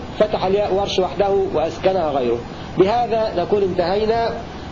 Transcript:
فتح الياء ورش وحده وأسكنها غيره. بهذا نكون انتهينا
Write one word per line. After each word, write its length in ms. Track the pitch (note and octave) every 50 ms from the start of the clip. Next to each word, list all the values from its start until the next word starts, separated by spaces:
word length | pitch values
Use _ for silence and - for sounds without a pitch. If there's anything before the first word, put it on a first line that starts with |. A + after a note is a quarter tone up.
| - - - -
فتح 260 | G#3+ G#3 - F3 F3+
الياء 300 | F#3+ G3 G3+ G#3 G3 F#3
ورش 240 | G3+ G3 F#3 - F#3+
وحده 380 | F3+ E3+ E3+ F3 G3+ G3 G3 G3 F#3+ - -
وأسكنها 560 | D3+ D#3 E3+ - - - F#3+ F#3+ F#3 D#3+ D3+
غيره. 280 | C#3 C#3 B2 A#2+ A#2 A#2 - - - - - - - D#3+
بهذا 540 | F#3+ G3 A#3 - - G3+ A3+ A3 A3 G#3+ -
نكون 260 | F3 F3 E3 G3+ G#3
انتهينا 680 | G3 F#3 F3+ F3+ E3+ E3+ G3 G#3+ A3 G#3+ A3+ A#3 A#3 A3 - - - - - - - -